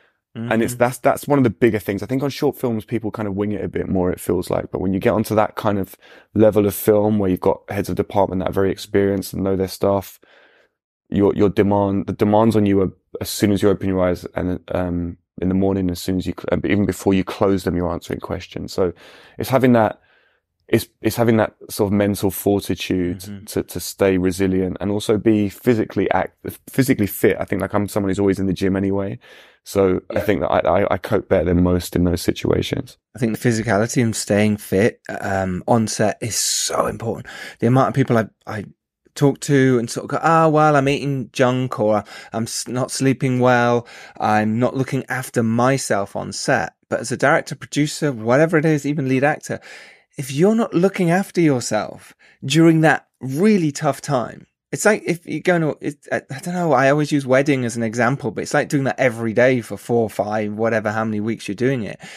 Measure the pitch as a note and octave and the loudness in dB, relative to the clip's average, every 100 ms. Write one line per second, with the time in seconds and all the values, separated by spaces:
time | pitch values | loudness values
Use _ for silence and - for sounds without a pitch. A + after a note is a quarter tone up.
0 | _ _ _ A#2 A#2 A2+ A2+ A#2+ A#2+ C3 | _ _ _ -12 -2 0 0 0 0 2
1 | C#3+ - - C#3+ A#2+ - A#2 G2+ - G2 | 0 0 0 2 2 4 2 2 -2 -6
2 | G2+ C3 C#3+ - C#3+ - B2+ A2 - A#2 | -4 -4 -4 -2 -2 -2 -4 -4 -4 -6
3 | G#2+ - G#2 G2 G#2 G#2 G2 F2+ - F#2 | -4 -6 -6 -4 -4 -4 -4 -6 -2 0
4 | F2+ - - F2+ - E2+ - - F#2+ F#2+ | 0 -2 -2 -2 0 -4 -4 -4 -2 0
5 | A#2 G2 A2+ G#2+ G#2+ - A2 G2+ F#2+ - | 0 0 0 0 0 -2 -2 -2 -4 -12
6 | - - _ G2+ A2 G#2 G2+ - - G#2 | -20 -20 _ 4 6 6 2 2 2 4
7 | G#2 G#2+ F#2+ F2+ F#2+ - - G2+ F#2 F#2 | 4 2 2 2 0 -2 -4 -6 -4 -4
8 | - G2+ F#2+ F#2 F2+ F#2+ F#2+ - - G2 | -2 0 0 0 -2 0 0 -2 -2 2
9 | G2 G2 - F2+ F#2+ F#2+ F#2+ - G2+ G2 | 2 0 -4 -4 -2 0 -2 -2 0 0
10 | - - _ _ _ _ _ _ _ _ | -2 -14 _ _ _ _ _ _ _ _
11 | _ G2 G2 - G2+ G2+ G2+ G2+ G2+ G2 | _ 2 2 4 2 2 2 2 0 -2
12 | G#2 F#2+ G#2 G#2+ A2+ G#2+ G2+ G2 F#2 - | -4 -2 2 4 4 4 4 2 0 -4
13 | _ - G2+ - G#2 G2 G2+ F#2 G2 F#2 | _ -12 -10 0 2 4 2 2 0 0
14 | F2+ F2 - - F2+ F2+ - F#2 F2+ F2 | 0 0 -6 -6 -4 -6 -6 -6 -4 -4
15 | F2 F2 _ - F#2 F#2+ G2 G2 F2+ F2 | -6 -10 _ -6 -2 2 2 2 0 -4
16 | - F#2 F2 - - F2 E2 G2+ F#2+ F#2 | -2 -2 -4 -8 -4 -2 0 0 0 0
17 | G2+ F#2+ - - G2+ G2 F#2 F2 F2 E2+ | 0 0 0 0 0 2 0 -2 -2 -4
18 | - - - F2 - - E2 - F#2 - | -6 -10 -6 -10 -10 -12 -10 -2 -2 -4
19 | - - - - - A#2+ B2+ A#2 G#2+ - | -16 -20 -20 -12 -2 2 6 6 4 0
20 | _ _ _ _ _ _ - A#2 - _ | _ _ _ _ _ _ 0 0 0 _
21 | A2 A#2+ A#2 A2+ G2+ - - - G2+ G2+ | -4 0 2 4 2 -4 -14 -2 0 2
22 | G2+ G2 G2 - G2+ G2+ - F#2 - F#2 | 2 0 -2 -2 0 0 0 -6 -2 -2
23 | F2 F#2+ G2+ G2 G#2 F#2+ - - - - | -2 -4 -10 -16 -8 -6 -6 -10 -12 0
24 | G2 F#2 F#2 F#2 F#2+ F#2 F#2 - F#2+ G#2 | 2 4 0 0 0 0 -2 -4 -4 -4
25 | - G#2+ A2+ G#2+ G2+ - A#2+ A2 - - | 0 0 2 2 0 -2 0 0 0 -2
26 | F#2 F#2 - - - - - - C3+ D#3+ | 0 0 -2 -6 -14 -14 -6 -2 0 2
27 | G2+ - A2 F#2 F#2 G2 F#2+ G2+ G2+ G#2+ | 0 2 2 2 -2 -4 -2 -2 -2 -2
28 | G2 F#2+ G2+ F#2+ G2 F2 G2 F#2+ G2 G2 | -2 0 2 2 0 0 0 0 0 -2
29 | G2 A#2+ - - - _ - G2 F#2+ F2+ | -4 -10 -16 -20 -20 _ -4 2 2 2
30 | - G2+ - E2 - - - F2+ G2+ F#2+ | -2 -4 0 0 2 2 4 2 0 -2
31 | - G2+ - F#2+ E2+ F2 F2+ F2+ - - | -2 -4 0 0 2 2 4 2 0 0
32 | F2+ F2 - - - E2+ F2 - - - | 0 0 -4 -4 0 0 0 -6 -8 -18
33 | _ - A2+ G#2 B2 A2+ A2+ G2+ A2+ C#3 | _ -6 -4 0 0 0 0 0 0 0
34 | A#2 - - G#2 G#2+ G#2 - F#2+ A2+ - | 0 -2 0 2 2 0 0 2 2 0
35 | - - G2 F#2+ F#2+ F2+ - A#2+ G#2+ - | -10 -10 -4 -4 -2 -4 0 2 2 0
36 | G#2+ - A#2+ - - - - - A#2+ G#2+ | -2 -2 -6 -4 -4 -4 -4 -2 -2 -4
37 | A#2 D#2+ - - - - A2+ C3 G#2+ C3+ | -8 -8 -12 -16 -18 -4 2 2 2 0
38 | B2+ A#2 G#2 - - G#2+ - - _ _ | 2 0 0 -8 -14 -12 -12 -18 _ _
39 | _ - C#3+ B2 - C#3 C3 B2 A#2 - | _ 0 0 0 0 2 4 2 -2 -8
40 | - C#3+ D#3 E3 D#3+ D3+ D3+ C#3+ C3+ C#3+ | -6 -2 2 4 4 4 4 4 2 0
41 | C#3+ C3+ A#2 - B2 B2+ B2+ - G#2+ G#2+ | -2 -6 -6 0 2 2 -2 0 2 2
42 | - - - A2 A2+ - - B2 C3 - | -2 -12 -10 -6 -6 -6 -6 -4 -4 -2
43 | C3+ B2+ C3+ B2 B2 B2 A#2+ A#2+ - - | 0 0 0 2 4 4 4 2 -2 -14
44 | - - A2 G#2+ A2 A2 B2+ C3+ C3 C3+ | -20 -4 0 2 2 0 0 -2 -4 -4
45 | - C3 - B2 A2+ A#2 B2 C3+ - G2+ | -6 -8 -4 -2 0 2 2 0 -2 -2
46 | G2+ F#2+ F#2+ - - A#2+ E2 - _ - | -2 -6 -8 -6 -2 -2 -2 -8 _ -6
47 | A#2 B2 C3+ D#3+ - C#3+ - C#3+ D3+ - | -4 -2 2 0 -2 -12 -8 -4 -4 -2
48 | D3+ A#2 A2 C3 D#3+ E3 D#3+ D3+ C#3 D3+ | -4 -4 0 2 4 2 2 0 0 -2
49 | C3 C3 C#3+ D3+ - A2 - - - - | 0 0 0 -2 -6 -10 -12 -20 -20 -20
50 | _ - C3 C3+ F#3+ A3+ A3 E3 F#3+ F#3+ | _ -12 -8 2 2 2 0 2 0 2
51 | E3+ F3+ G3 - D#3+ B2+ - G#2+ - - | 0 0 0 0 2 2 -2 -4 -4 -10
52 | - _ _ _ C3 D3+ E3 D#3+ D#3 C3 | -20 _ _ _ -2 4 6 6 4 2
53 | - _ B2+ C#3 G#3+ G#3 D#3 - D3+ C3+ | -2 _ -8 0 2 4 0 -2 -2 -2
54 | - C3+ A2 - - _ _ D3 G#3 A3 | -2 -2 -4 -10 -20 _ _ -2 0 0
55 | - E3+ - D#3 - F3 D#3 - - D3 | -2 -6 -6 -4 0 2 0 -2 -6 -8
56 | - B2+ - C3+ F3+ F3+ E3+ B2+ C3+ D3 | -6 -6 -6 -12 -8 -2 2 4 4 2
57 | D3 D3 C3 C3 C#3+ C3 A#2+ A#2 A2+ A2+ | 0 -2 2 2 4 0 -2 -4 -4 0
58 | A#2 C3+ A#2 G2 E2+ D3 - D3 C3 - | 0 0 -4 -6 -2 -2 0 -2 -2 0
59 | C3 A2+ A2+ G#2+ B2+ C3 G#2+ G2+ - A#2+ | 0 0 -2 2 4 2 -4 -12 -2 0
60 | A2 - G#2 G#2+ G#2+ G#2 A2+ A2+ G#2+ A2 | 0 -2 -2 -2 -4 -2 0 0 -2 -2
61 | A2 G#2 G#2+ A2 - F#2+ B2 C3+ G2+ - | -2 -4 -4 -6 -8 -2 -2 0 -6 -12
62 | - | -18